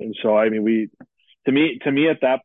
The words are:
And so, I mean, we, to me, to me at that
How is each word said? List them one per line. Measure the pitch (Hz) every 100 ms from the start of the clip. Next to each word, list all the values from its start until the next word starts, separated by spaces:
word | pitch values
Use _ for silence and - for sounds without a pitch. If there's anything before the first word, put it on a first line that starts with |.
And | 110 104
so, | 113 107
I | 110
mean, | 110
we, | 107 113 107 - - _ _ _ -
to |
me, | 135 160 -
to | 147
me | 139 160
at | 151
that | 131 131